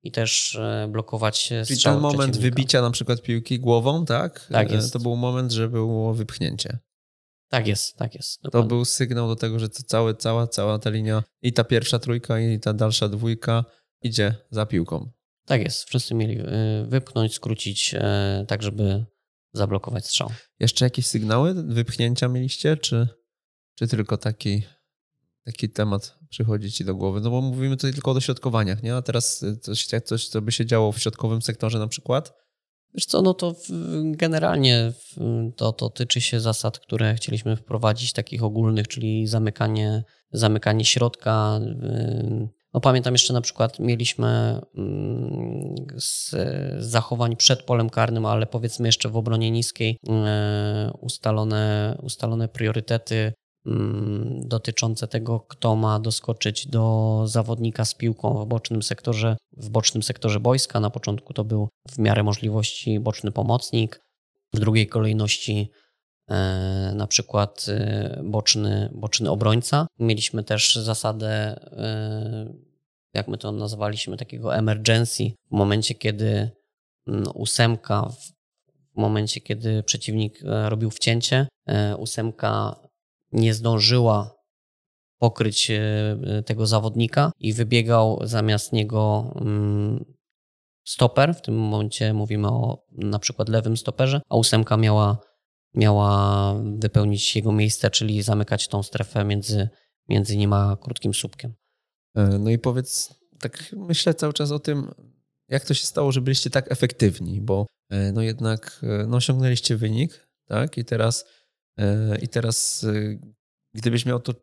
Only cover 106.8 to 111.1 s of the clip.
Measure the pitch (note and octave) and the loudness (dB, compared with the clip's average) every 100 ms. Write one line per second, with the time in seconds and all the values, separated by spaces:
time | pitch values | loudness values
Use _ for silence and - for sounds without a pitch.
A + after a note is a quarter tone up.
106.8 | - - G#2 - E2+ G2+ G#2 G2 G#2+ _ | 0 4 2 2 -4 -4 0 0 0 _
107.8 | _ G2 G2 G#2+ A2+ A2 A2+ A2 - - | _ -2 0 0 -2 0 -2 -2 -6 -8
108.8 | A2+ G#2 G#2+ B2 - C3 C3 B2 - A2+ | -4 -2 0 0 2 2 2 2 0 0
109.8 | A2 A2 E3 - _ _ _ A2 C3 - | 0 0 -2 -4 _ _ _ -4 -2 -4
110.8 | A#2+ A2+ A2+ | -4 0 2